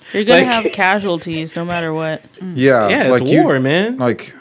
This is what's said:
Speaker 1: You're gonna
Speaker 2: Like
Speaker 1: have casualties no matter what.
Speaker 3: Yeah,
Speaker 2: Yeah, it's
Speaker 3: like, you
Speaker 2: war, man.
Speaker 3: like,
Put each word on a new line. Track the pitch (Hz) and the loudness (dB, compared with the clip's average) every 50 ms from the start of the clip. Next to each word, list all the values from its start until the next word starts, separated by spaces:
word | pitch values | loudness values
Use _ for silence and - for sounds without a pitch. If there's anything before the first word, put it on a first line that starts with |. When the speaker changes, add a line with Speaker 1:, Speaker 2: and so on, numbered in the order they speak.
| - - - | -14 -6 -4
Speaker 1:
You're | 196 214 | -2 2
gonna | 220 247 - - | 4 4 4 4
Speaker 2:
Like | 254 240 226 214 | 2 0 0 -2
Speaker 1:
have | - - | -2 -2
casualties | 202 185 185 196 208 196 196 170 165 - 175 160 160 160 160 - | 0 2 2 2 0 0 -2 -4 -4 -6 -6 -6 -6 -8 -8 -8
no | 170 170 | -8 -6
matter | 175 175 170 165 160 | -6 -4 -4 -4 -4
what. | 156 160 160 160 156 151 - - _ - | -4 -4 -4 -6 -6 -8 -10 -16 _ -14
Speaker 3:
Yeah, | 190 185 170 123 131 139 127 117 107 | -12 -8 -4 0 2 4 4 4 2
Speaker 2:
Yeah, | 98 214 285 214 131 | 2 0 2 2 2
it's | 127 123 | 2 2
Speaker 3:
like, | 123 135 | 2 2
you | - 320 | 2 4
Speaker 2:
war, | 320 202 147 131 | 4 4 2 2
man. | 131 135 151 180 202 226 254 | 0 0 0 0 0 -2 -4
Speaker 3:
like, | 262 247 240 - - - - - - | -2 -2 -2 -2 -4 -8 -16 -20 -20